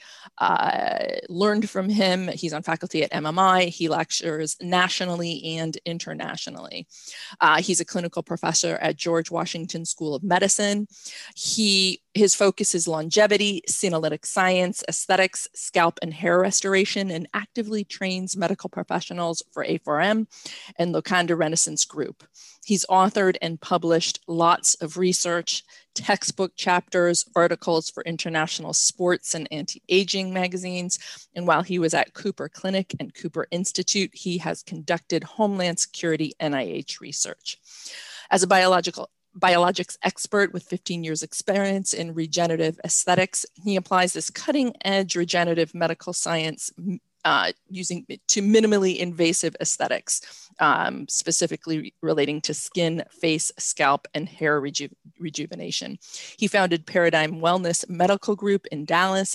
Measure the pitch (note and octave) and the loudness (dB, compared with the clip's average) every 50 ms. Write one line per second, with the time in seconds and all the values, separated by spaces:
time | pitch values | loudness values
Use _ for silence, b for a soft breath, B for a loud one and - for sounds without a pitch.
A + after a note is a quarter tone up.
0 | B B B B B B - - - - - - - - - - - - - - | B B B B B B -4 0 2 2 2 2 2 0 0 0 -2 -2 -2 -2
1 | - - - - - - F3 F3 G3+ G#3+ G#3 G#3+ A3 G3+ - G3 F#3+ G3 G#3 G#3+ | -4 -4 -4 -6 -8 -6 -2 0 2 2 2 2 0 -2 -2 -2 -2 0 2 2
2 | G3 F#3 F3+ F#3 F#3 F3 - - - D#3+ D3+ D3+ - - D#3+ - - - - D#3 | 4 2 2 0 -2 -4 -6 -6 -6 -6 -6 -6 -4 -4 -4 -4 -4 -4 -2 -2
3 | D3 - D3+ - D3+ D3+ D#3+ F#3 F#3+ F#3+ F#3 F#3 F#3 F3 E3+ - E3+ D#3 D3+ D#3+ | 0 0 -2 -4 -4 -2 2 4 6 6 6 6 4 2 0 -2 -2 0 0 0
4 | D#3+ - - - F3+ E3+ D3+ D#3 D#3+ D#3 - - F3+ F3 F3+ F3+ F3+ F#3 - - | -2 -2 -4 -4 -4 -4 -4 -4 -4 -6 -6 -6 -4 0 2 2 2 2 0 -2
5 | F#3+ F3+ F3 E3+ E3+ E3+ E3 - - D#3+ D#3+ D#3+ E3 D#3+ D#3 - - F3 E3+ E3+ | -2 -2 -2 -2 -4 -4 -6 -6 -8 -8 -6 -4 -4 -4 -6 -6 -8 -8 -8 -8
6 | - E3 D#3 - - - - - - - - E2 - - - F2 E3+ B B B | -8 -10 -10 -8 -8 -8 -8 -8 -10 -10 -12 -14 -14 -12 -12 -14 -14 B B B
7 | B B B B B B B - - D#3 D#3 D#3 F3+ G3+ F3+ E3+ E3+ - - F3+ | B B B B B B B 2 4 6 6 6 4 2 0 0 0 -2 -2 -4
8 | F3 E3+ - F3 - - E3 E3+ - E3 E3 - - E3+ E3 - - D#3+ D#3 C#3+ | -4 -4 -4 -6 -6 -6 -6 -4 -2 0 0 2 0 0 -2 -2 -2 -2 -2 -2
9 | - F3 E3 E3 E3 - E3+ E3 E3+ E3 - E3+ E3 F3+ - E3 E3 - - - | -2 0 0 0 0 -2 -4 -4 -4 -4 -4 -6 -8 -8 -8 -8 -6 -6 -6 -4
10 | E3 D3+ C#3+ C3 D#3+ G3 F3 F#3 G3 G3+ - - G#3 G3+ G3+ G#3 G#3 B B B | -4 -4 -4 -2 0 2 2 4 4 4 2 2 2 0 0 0 -2 B B B
11 | B B B B B B B - - - - A3 A3 G#3 G3 F#3+ F#3+ F#3 - - | B B B B B B B -8 -6 -2 0 2 2 4 4 4 4 2 0 -4
12 | _ _ - G#3 G#3 F#3+ - - G3+ G3 - - G#3 - - F3 E3+ E3+ D#3+ D#3 | _ _ 2 4 4 6 6 4 4 2 4 2 0 0 0 0 0 -2 -2 -2
13 | D#3 E3 - G#3 G#3+ G3+ G#3 G3+ G#3 G3+ G3 - - - - - - F#3+ E3+ D#3+ | -2 0 4 4 6 6 4 2 2 0 -2 -2 -4 -4 -2 -2 0 0 0 0
14 | D#3+ D#3 D3+ D#3 - - - G3+ F#3 F#3 F#3 F3+ F3+ F3+ G#3+ - - - E3 - | 0 -2 -2 -4 -6 -4 0 2 2 4 4 2 2 0 -2 -6 -8 -6 -6 -4
15 | - - F#3+ F#3 F#3+ F#3 - - - - - - - - - F#3 E3+ E3+ - - | 0 2 4 4 4 2 0 -4 -10 -10 -10 -12 -10 -2 2 4 4 4 2 0
16 | - E3+ D#3 D3 F3+ E3+ E3+ F3+ F#3 G3 F#3 - - G3 F#3+ F#3+ G3 - - G3+ | -6 -8 -6 -2 2 4 4 4 4 4 2 0 0 2 2 2 2 2 0 -2
17 | G3 F#3+ E3 E3 F3+ - - G#3 G#3 - - A#3+ A3 G#3 A3 G#3+ G3 - - - | -2 -2 -4 -6 -6 -6 -6 -6 -6 -4 -6 -6 -4 -2 -4 -4 -4 -6 -8 -6
18 | G3 F#3+ F#3 F#3 F#3 F#3 - F#3 F3 E3+ G3 - - - - F3+ F3+ - - F3 | -4 -4 -2 -4 -4 -6 -4 -2 -2 -2 -2 -2 -6 -8 -8 -8 -6 -4 -4 -4
19 | - - F3 F3 F3 E3+ E3+ - - _ _ D#3+ - - - E3 - - D3 D3 | -4 -6 -4 -4 -2 -2 -2 -4 -8 _ _ -6 -4 -2 -4 -4 -2 0 0 2
20 | F3 G3+ G#3+ A3 A3 B B B B B B B B B B - E3+ F3 E3 D#3 | 2 2 2 0 -2 B B B B B B B B B B -2 -2 0 0 -2
21 | - - F3+ F3+ F3 E3 E3+ E3 E3 D3+ E3 D#3+ - E3 D#3 D3+ - - - D3+ | 0 0 0 2 2 2 2 2 2 2 2 0 0 0 0 -2 -4 -4 -4 -6
22 | C3+ - - - - _ B B B B B B - - G#3 F3 - - F#3 F#3+ | -6 -6 -8 -14 -20 _ B B B B B B -2 0 0 0 2 4 4 4
23 | F#3 G#3 - G#3+ G3 F#3 F3+ - - E3+ E3 - - - F#3 F3 E3+ E3+ E3 E3 | 6 4 4 2 2 2 2 0 -2 -6 -6 -8 -2 0 0 0 4 4 2 2
24 | - - - - - - E3+ E3 E3 E3+ F3 - - - - - E3+ D#3 D3+ - | 2 0 -4 -6 -8 -4 0 4 4 4 4 4 2 0 0 0 -4 -6 -2 0
25 | F#3 F3+ F3+ - - F3 E3+ F3 E3 - - - b b b b b b _ - | 2 2 2 2 0 0 -2 -2 -2 -4 -4 -6 b b b b b b _ -4
26 | - - G3+ F#3 - - - - F#3+ F3+ - - - F#3+ F3+ F3+ - _ - F3+ | 0 0 0 0 0 -4 -4 -2 -4 -4 -4 -4 0 2 2 2 0 _ 2 4
27 | F3 F3 E3+ - - - - F3 E3+ E3+ F3 - - F3 E3+ D#3+ D#3+ - - - | 4 4 4 2 -2 0 2 4 4 4 2 0 0 0 0 0 0 -4 -8 -8
28 | - E3+ E3 D#3 - F3 E3 D#3+ D#3 D#3+ - - D#3+ D3+ E3 - - - - - | -8 -6 -6 -6 -4 -2 0 0 0 -2 -4 -6 -6 -4 0 0 2 0 0 2
29 | F3+ F3+ F3+ - - - - E3 D3+ - D#3 D3+ D3 - - - _ - F3 F#3+ | 2 2 2 2 0 -4 -6 -6 -6 -6 -8 -8 -8 -8 -10 -12 _ 4 4 4
30 | G3 F3 - G3 F#3+ F#3 F#3 F#3 F3+ F3+ F3+ F#3 F#3 F3+ F3+ F3+ F3 F#3 - B | 4 4 0 -2 -2 -2 -2 -2 -2 -2 -2 -6 -6 -6 -6 -6 -4 -4 -4 B
31 | B B B B B B _ - - F3 D#3+ D3 F3+ F#3 F#3 F3 E3 D#3+ E3 D3+ | B B B B B B _ -2 2 2 4 4 2 0 0 0 2 2 2 0
32 | - - - - - G#3 - - C3+ D#3 - - - F#3+ F#3+ F#3+ F#3 - - C#3 | 0 -2 -6 -6 -6 -6 -6 -6 -10 -12 -10 -8 -4 -2 -2 -2 -2 -4 -6 -8
33 | C#3 - - - - E3+ - D#3+ - - - F3 G3 - - F#3 F3+ - - G3+ | -10 -12 -12 -10 -10 -6 -6 -6 -4 -4 -4 -4 -4 -4 -4 -2 -2 0 0 0
34 | F#3+ - - - - F#3 F3 E3+ D#3+ E3 E3 - - - F3+ D#3+ D3+ D#3+ E3+ E3 | 0 -2 -4 -6 -6 -4 -4 -2 -4 -4 -6 -6 -8 -12 -12 -8 -4 -4 -4 -4
35 | - - F3 D#3+ D#3 - - - G#3+ G#3 G3+ F#3+ F3+ F3 E3+ - - - - - | -2 -2 -4 -4 -4 -4 -2 0 0 0 2 0 -2 -2 0 -2 -4 -4 -4 -4
36 | - E3+ D#3+ D#3 D#3 - - - D#3+ D3+ C#3+ C3+ A#2+ F2 D3+ C#3+ C#3+ - - - | -2 0 0 0 -2 -4 -4 -4 -4 -2 -2 -2 -4 -4 -6 -8 -8 -10 -12 -12
37 | B2 B2 D3 - - - - - _ - - B B B B B B B B B | -12 -10 -6 -4 -4 -4 -6 -8 _ -12 -12 B B B B B B B B B
38 | B B B B B B - F#3+ F#3 F3+ G3 F#3 F#3 F#3 F#3 F3 E3+ F3 - - | B B B B B B 2 2 4 6 6 6 8 6 6 4 2 0 -4 -8
39 | - - _ _ _ _ _ F3+ F#3 F#3 F3 F3 F3 F3+ F#3 - F3+ - - - | -12 -14 _ _ _ _ _ 2 4 6 6 6 6 4 2 0 -4 -8 -6 -4
40 | - F#3 - - - - - G3+ G3+ F#3 - F3+ - - - F#3+ - - F3+ E3+ | -2 -2 -2 -4 -4 -2 2 2 2 2 0 -6 -8 -6 -8 -8 -6 -6 -6 -4
41 | E3 D#3+ D#3 D#3 D#3+ - - - - - F#3+ G3+ G3 G3 G3 G3 F#3+ - - - | -4 -4 -4 -6 -6 -8 -8 -4 -2 0 0 2 2 0 0 -2 -2 -2 -4 -4
42 | E3+ E3 D#3+ E3 D#3+ D#3+ D3+ F3 E3+ E3+ E3 D#3+ E3 D#3+ D#3+ - - E3 - - | -4 -4 -4 -4 -4 -2 0 0 2 2 2 0 0 0 -2 -4 -4 -2 -2 0
43 | - - F3+ F3+ F#3 - - - - - _ - F3 G#3 G3 F#3 F3+ - G3 F#3 | 2 4 4 4 2 2 -2 -6 -6 -8 _ -6 -4 -2 0 0 0 2 2 2
44 | F3+ F3+ - D#3+ - - - - - - C4 D4 B3+ A#3+ - - - G3 G3 G3 | 2 2 0 -4 -6 -8 -8 -6 -4 0 0 2 0 0 -2 -4 -2 0 0 0
45 | G3 E3+ - F3 F3 E3 - F3 E3+ E3+ E3 E3 D#3+ D#3+ - F3 E3+ D#3+ E3 - | 0 0 -2 -2 -2 0 2 2 2 2 2 2 0 0 0 -2 -2 -2 -2 -4
46 | - F3+ F3+ - - D#3+ E3+ D#3+ D#3+ D#3+ - - - - - - E3+ G3 F3+ - | -8 -8 -6 -4 -2 -2 -2 -2 -2 -4 -6 -8 -10 -12 -12 -8 -6 -6 -6 -6
47 | - _ _ _ - D#3+ D3+ C3 F#2 F2+ - - _ _ F#3+ F3+ F3+ - F3+ E3+ | -10 _ _ _ 0 2 4 4 2 0 -2 -6 _ _ -10 -8 -6 -6 -6 -6
48 | - - C#3+ - _ - - G#3+ G3 G#3 G#3+ A3 A3 G#3+ G#3+ G3+ F#3+ F#3 F3+ - | -8 -10 -14 -6 _ 0 0 2 4 6 6 6 6 6 4 4 4 2 2 0
49 | F3+ F3+ E3+ D#3+ E3+ E3 F3+ - - D#3+ - - - - - - - - - - | -2 -4 0 2 2 2 2 2 -2 -2 -4 -4 -4 -4 -2 -2 -2 -2 -2 -4
50 | - - - - - - - - - - _ - D#3 D3 C3 A2+ E2+ - - - | -4 -4 -4 -6 -6 -10 -16 -20 -20 -20 _ 0 2 2 4 2 0 -2 -4 -6
51 | D3 - - - - E3 E3 - F3 D#3+ D#3+ - - E3 D#3+ D#3 C#3 - - _ | -6 -4 -4 -4 -2 0 0 0 0 -2 -2 -6 -6 -6 -4 -4 -6 -8 -12 _
52 | - D#3 D#3 D#3 C#3+ C#3 D3+ D3 - - D3+ - - - - F3 E3+ D#3+ E3 E3 | -4 -2 0 0 0 0 -2 -4 -4 -6 -6 -6 -8 -6 -2 0 0 0 0 -2
53 | - - _ - - E3 D#3 D#3 - - - - - - - - D3+ C#3 C#3+ C#3+ | -6 -8 _ -2 0 0 0 0 -2 -4 -6 -4 -6 -4 -2 2 2 2 2 2
54 | - - - G3+ F#3+ F#3+ - - D#3+ D3+ D3+ D3 C3+ C#3+ C#3 - C#3+ C3+ - _ | -2 -6 -8 -8 -8 -8 -6 -2 0 2 2 0 0 -4 -4 -6 -8 -8 -12 _
55 | _ D#3 _ - E3+ D#3+ D3 D3+ D3+ E3 F3+ F3 D#3 - D#3+ - - - - B | _ -20 _ -10 -10 -8 -8 -8 -8 -8 -10 -10 -8 -8 -6 -6 -6 -8 -10 B
56 | B B B B B B B - G#3+ G3 - G3+ F#3+ F3+ E3+ E3 D#3+ - - F#3 | B B B B B B B -2 -2 2 2 2 2 2 2 -2 -2 -2 2 2
57 | F3 E3+ D#3+ D#3+ D#3 D#3 D#3+ D#3+ D#3+ E3+ F3+ F#3+ F3+ E3+ F3 - - - F3+ E3+ | 4 4 4 4 2 0 -2 0 2 2 2 2 2 0 -2 -2 -4 -6 0 2
58 | F3+ F#3 G3+ G3 - - G#3 - G3+ G3+ G3+ G3 - - - D3 D3+ - E3 E3+ | 2 2 2 2 0 -2 -2 0 2 2 0 0 0 -4 -8 -8 -4 0 2 2
59 | F#3 F#3+ F#3+ F#3+ G3 - - | 2 2 2 0 0 -2 -4